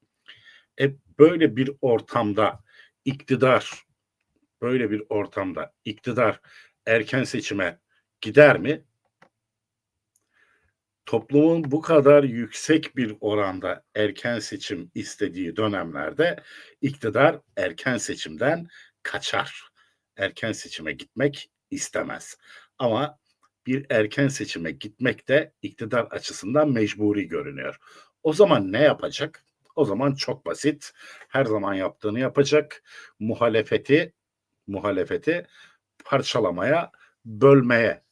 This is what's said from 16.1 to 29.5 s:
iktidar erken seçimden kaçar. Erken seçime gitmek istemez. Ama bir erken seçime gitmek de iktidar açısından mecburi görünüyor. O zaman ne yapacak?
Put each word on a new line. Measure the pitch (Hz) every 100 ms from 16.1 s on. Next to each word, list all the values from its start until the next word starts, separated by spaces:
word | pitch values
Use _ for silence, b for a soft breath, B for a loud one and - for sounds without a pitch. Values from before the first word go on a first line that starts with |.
| - 170 147 B B B B
iktidar | 139 139 113 113 151 147 _ -
erken | 92 85 131 123
seçimden | - 85 - 78 127 170 170 B B _
kaçar. | - - - 101 - - - _ _ _ _ -
Erken | 98 - 113
seçime | - - - 78
gitmek | 67 - - 143 139 - _ _
istemez. | - - 85 - - - - B B B -
Ama | 127 110 147 - _ _ _ _ -
bir | 131 135
erken | 117 107 - 139
seçime | 135 - 85 82
gitmek | - 107 - 127 123 -
de | 139 156 _
iktidar | 101 - 110 120
açısından | - 95 - - 95 139 151
mecburi | 117 104 98 104 101 85
görünüyor. | 80 71 69 67 - b b b _
O | 156
zaman | 151 - 131 95
ne | 107
yapacak? | 147 - 87 - 156 - _